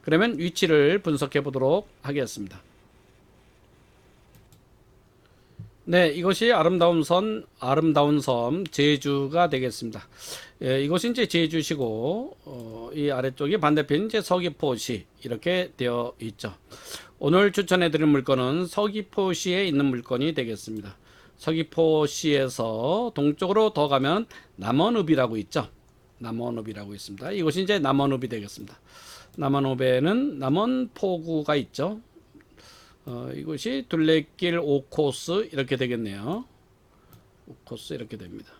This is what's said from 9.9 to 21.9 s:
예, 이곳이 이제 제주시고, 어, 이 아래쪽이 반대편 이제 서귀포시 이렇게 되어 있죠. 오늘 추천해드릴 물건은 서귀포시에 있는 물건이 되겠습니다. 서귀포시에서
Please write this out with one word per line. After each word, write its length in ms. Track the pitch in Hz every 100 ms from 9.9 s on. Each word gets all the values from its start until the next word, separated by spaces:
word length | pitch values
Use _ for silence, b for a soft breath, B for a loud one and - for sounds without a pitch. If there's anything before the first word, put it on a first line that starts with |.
| 107 - B B B B B
예, 220 | 131 135
이곳이 260 | 143 170 233
이제 180 | 240 226
제주시고, 1120 | 170 165 160 147 151 120 110 127 202 277 - -
어, 460 | 127 113 113 117
이 160 | 151 147
아래쪽이 480 | 131 131 131 147 202
반대편 480 | 156 151 143 147 214
이제 160 | 214
서귀포시 840 | - 185 175 147 147 120 - 110 - _
이렇게 480 | 131 113 170 180 180 -
되어 360 | 123 120 120 -
있죠. 340 | 113 101 117 - _ B B B B _
오늘 340 | 147 175 202
추천해드릴 540 | 190 190 185 170 151 151
물건은 640 | 143 139 131 127 156 180
서귀포시에 1000 | - 208 214 196 - 190 165 185 180 196
있는 200 | 139 143
물건이 500 | 123 117 123 147 151
되겠습니다. 600 | 117 107 - 110 98 - b b b b
서귀포시에서 1800 | - 160 160 - 160